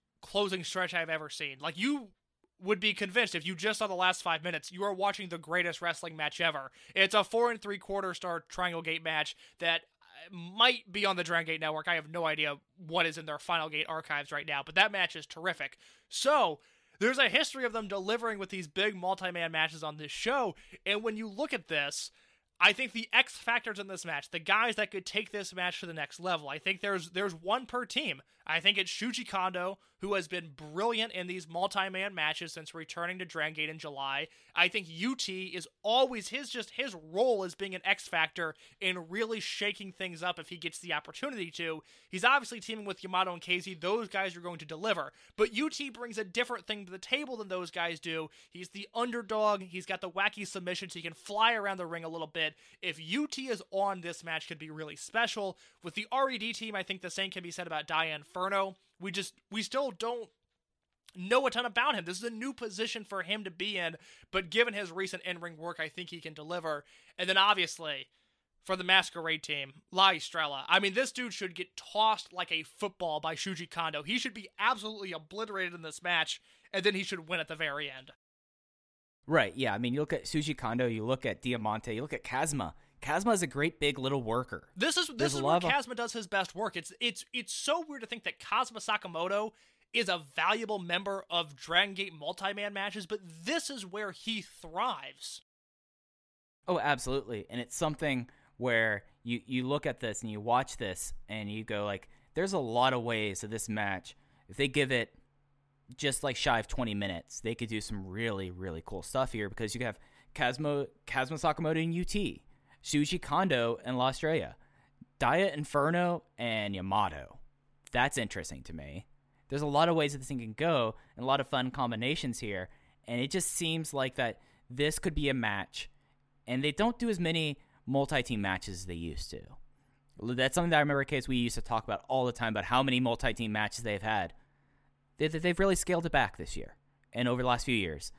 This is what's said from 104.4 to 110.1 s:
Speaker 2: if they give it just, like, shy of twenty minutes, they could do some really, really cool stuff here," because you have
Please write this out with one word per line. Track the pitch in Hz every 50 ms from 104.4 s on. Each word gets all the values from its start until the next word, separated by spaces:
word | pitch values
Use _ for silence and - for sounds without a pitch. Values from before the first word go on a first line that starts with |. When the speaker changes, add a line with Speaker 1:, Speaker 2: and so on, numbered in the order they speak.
| _
Speaker 2:
if | - 95
they | - 139 139
give | - 147 139 131
it | 131 120 110 - - - _ _ _ _ _ _ _ _ _ _ _ _ _ - 127
just, | - 151 139 135 - -
like, | 135 120
shy | - - 143 117
of | 113 107
twenty | - - 135 123 110 104
minutes, | 101 101 98 87 82 - - - -
they | - 113 113
could | - 120 104
do | 113 107
some | - - 107 98 95
really, | 92 92 107 117 113 101 95 95 90
really | 90 90 95 92 80 82 -
cool | - 104 87 -
stuff | - - 131 131 - -
here," | 110 104 95
because | - - 113 101 -
you | 117 123
have | 113 - - - -